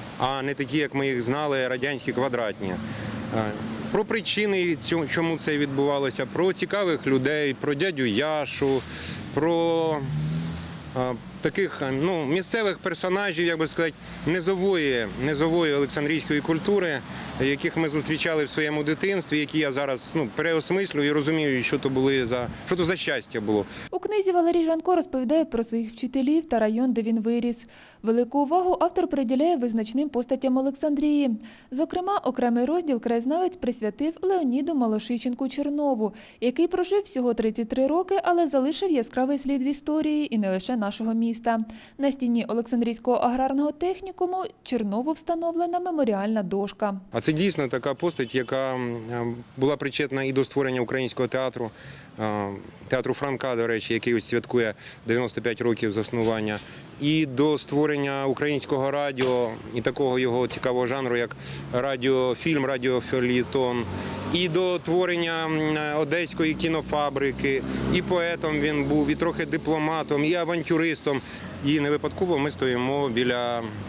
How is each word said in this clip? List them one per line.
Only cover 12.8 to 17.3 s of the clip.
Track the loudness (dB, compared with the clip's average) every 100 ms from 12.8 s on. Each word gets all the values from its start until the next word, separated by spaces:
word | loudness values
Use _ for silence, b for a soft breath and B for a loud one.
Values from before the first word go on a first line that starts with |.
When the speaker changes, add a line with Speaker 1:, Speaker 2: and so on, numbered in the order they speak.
| -4 -2 0 0 0 0 0
Speaker 1:
як | 0
би | 0
сказати, | 0 -2 -2 B B -2
низової, | 0 0 2 2 2 2 2 0 -2
низової | -2 2 2 4 4
олександрійської | 2 2 0 0 0 0 0
культури, | 2 0 2 2 2 -2 B B B